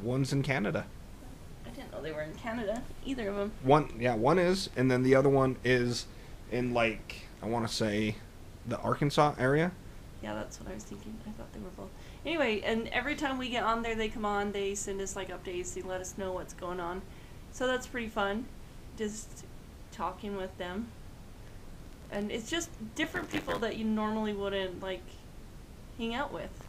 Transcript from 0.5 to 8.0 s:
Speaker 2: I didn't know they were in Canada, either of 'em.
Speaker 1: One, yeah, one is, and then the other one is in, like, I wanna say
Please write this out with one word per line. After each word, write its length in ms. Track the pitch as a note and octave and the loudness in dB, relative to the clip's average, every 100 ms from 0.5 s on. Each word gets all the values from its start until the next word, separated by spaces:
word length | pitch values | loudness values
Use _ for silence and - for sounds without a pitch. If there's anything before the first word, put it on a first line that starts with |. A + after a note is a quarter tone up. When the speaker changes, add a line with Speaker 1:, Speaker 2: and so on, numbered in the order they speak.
| C3+ G3+ B2 - - - - - - - - - | 2 2 0 -2 -10 -14 -14 -14 -14 -14 -12 -12
Speaker 2:
I 40 | |
didn't 220 | C#4 A#3 | -10 -10
know 80 | - | -8
they 120 | D#3 | -6
were 100 | D3+ | -4
in 120 | D#3 | -6
Canada, 480 | - A#3 A#3+ G3+ A#3 - - | -6 -6 -2 -2 -2 -4 -6
either 240 | C4 B3+ G3+ | -4 -2 0
of 100 | G3+ | 0
'em. 140 | - - | -2 2
Speaker 1:
One, 300 | C3 D3+ C#3 A2+ | 8 8 8 2
yeah, 140 | B2 | 2
one 240 | A2 B2+ F3+ | 6 8 8
is, 320 | F3 F#3+ - - | 8 4 2 4
and 140 | C3 | 6
then 120 | B2+ | 8
the 120 | B2+ | 10
other 140 | C3 C#3 | 10 10
one 280 | C3+ C3 A#2+ | 8 6 4
is 420 | A#2+ B2+ B2 A#2 - - - - - | 6 6 6 0 -4 -12 -14 -12 -4
in, 220 | A#2+ B2 | 0 2
like, 540 | A#2 A2+ G#2 - - - - | 4 4 2 -8 -12 -12 -6
I 40 | G#2+ | 0
wanna 220 | A#2 A2+ | 2 2
say 480 | - A2 G#2 | 2 2 4